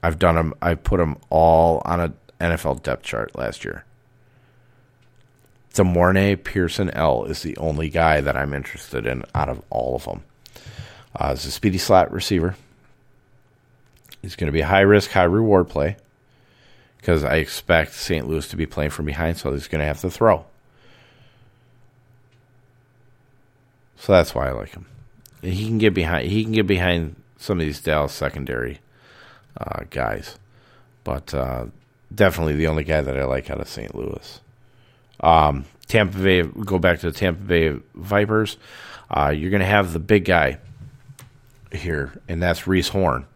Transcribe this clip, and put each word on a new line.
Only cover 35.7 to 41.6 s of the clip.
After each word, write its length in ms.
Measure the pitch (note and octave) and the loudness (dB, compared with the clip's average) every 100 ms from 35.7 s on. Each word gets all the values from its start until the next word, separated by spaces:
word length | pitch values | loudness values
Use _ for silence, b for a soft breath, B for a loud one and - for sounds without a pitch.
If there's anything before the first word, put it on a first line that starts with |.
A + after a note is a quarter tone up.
| _ - | _ 0
Tampa 300 | A2+ G2 F#2+ | 2 2 0
Bay, 240 | F#2+ F#2 | 2 4
go 380 | E2 - G2+ F#2 | 2 -4 -4 0
back 200 | F2+ E2+ | 2 2
to 120 | F2 | -2
the 60 | D2+ | -2
Tampa 260 | G2 E2+ | -2 -2
Bay 320 | G2 E2+ D#2+ C#2 - | 0 2 2 0 -10
Vipers. 640 | - G2 G2+ G#2 A2 G#2+ - B B B B B | -16 -2 0 2 0 0 -6 B B B B B
Uh, 200 | - D2 | 0 0
you're 220 | D2+ E2+ | 0 0
gonna 140 | G2 F#2 | 0 2
have 280 | G#2 F#2+ | 2 2
the 60 | E2 | -4
big 260 | E2+ G#2+ F2+ | 2 2 4
guy 320 | F2 C#2 - - - - - - - - _ - - | 2 2 -2 -14 -20 -20 -20 -20 -20 -20 _ -20 -20